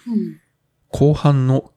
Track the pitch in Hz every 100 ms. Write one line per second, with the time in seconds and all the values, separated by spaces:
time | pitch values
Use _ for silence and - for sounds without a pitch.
0 | 240 214 170 156 _ _ _ _ _ 117
1 | 143 147 147 139 127 131 -